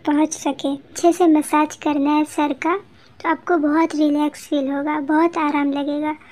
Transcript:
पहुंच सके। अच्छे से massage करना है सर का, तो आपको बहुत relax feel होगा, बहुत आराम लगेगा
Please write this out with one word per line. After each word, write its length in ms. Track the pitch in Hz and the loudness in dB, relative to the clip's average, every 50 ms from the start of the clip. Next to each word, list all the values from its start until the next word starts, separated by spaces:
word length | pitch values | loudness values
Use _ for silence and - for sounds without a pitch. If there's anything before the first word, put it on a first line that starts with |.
| - | -2
पहुंच 280 | 311 294 294 311 302 - | 0 2 2 0 0 -2
सके। 400 | - - 294 277 - - 277 285 | -6 -6 -6 -4 -4 -4 -4 -6
अच्छे 380 | 277 - - - - - 339 | -6 -10 -16 -8 0 2 2
से 160 | 330 - 359 | 4 4 4
massage 480 | 330 302 302 294 - 311 302 302 302 - | 4 4 4 2 2 2 2 2 0 -4
करना 340 | - - 311 294 294 277 294 | -6 -4 -2 0 0 0 2
है 120 | 302 302 302 | 2 2 0
सर 280 | 294 - - 294 294 277 | 0 -2 -2 -2 -2 -2
का, 200 | - - 320 359 | -4 -2 -2 -2
तो 540 | 403 403 - - - - - - - - 330 | -2 -6 -12 -20 -20 -20 -20 -20 -8 -2 -2
आपको 280 | 320 320 - - 349 320 | -2 -2 0 0 0 2
बहुत 360 | 294 294 294 320 330 320 - | 2 2 2 2 2 0 0
relax 520 | 294 311 294 285 294 294 294 - - - | 0 0 2 2 0 0 -2 -4 -8 -8
feel 240 | - 302 285 269 269 | -4 -4 -2 -2 -2
होगा, 280 | 277 277 285 302 302 311 | -4 -4 -4 -4 -4 -4
बहुत 360 | 277 269 302 311 339 339 339 | -2 0 2 2 2 2 0
आराम 340 | 339 311 294 302 294 285 285 277 | 0 -2 0 0 0 0 0 -2
लगेगा 420 | 285 285 285 285 294 302 302 302 - - - | -2 -2 -4 -4 -4 -4 -4 -6 -8 -12 -20